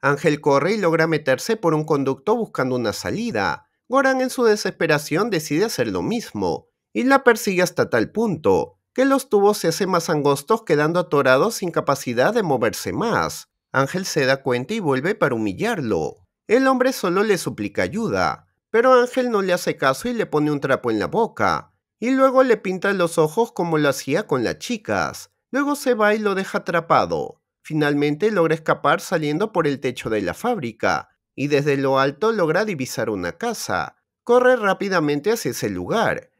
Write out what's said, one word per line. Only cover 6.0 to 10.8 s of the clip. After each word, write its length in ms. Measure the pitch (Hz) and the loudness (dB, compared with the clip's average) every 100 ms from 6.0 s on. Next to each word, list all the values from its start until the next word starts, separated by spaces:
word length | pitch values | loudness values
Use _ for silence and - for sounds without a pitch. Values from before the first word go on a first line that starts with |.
mismo, 680 | 92 226 - 107 92 71 _ _ _ | -2 -4 -6 -4 -2 -4 _ _ _
y 120 | - | -4
la 200 | 247 269 | 2 4
persigue 380 | 254 220 - 180 | 4 2 0 0
hasta 280 | 180 - 117 | 0 0 0
tal 220 | 120 104 | 0 -2
punto 640 | - 160 185 - 92 62 _ _ | -2 -2 0 2 2 0 _ _
que 100 | - | 0
los 240 | 269 269 269 | 2 2 2
tubos 300 | 208 202 208 | 4 4 2
se 100 | 175 | 0
hacen 220 | 151 185 | -2 0
más 200 | 180 165 | -2 0
angostos, 540 | 156 143 139 - 208 | 0 2 0 0 -2
quedando 380 | - 151 | 2 0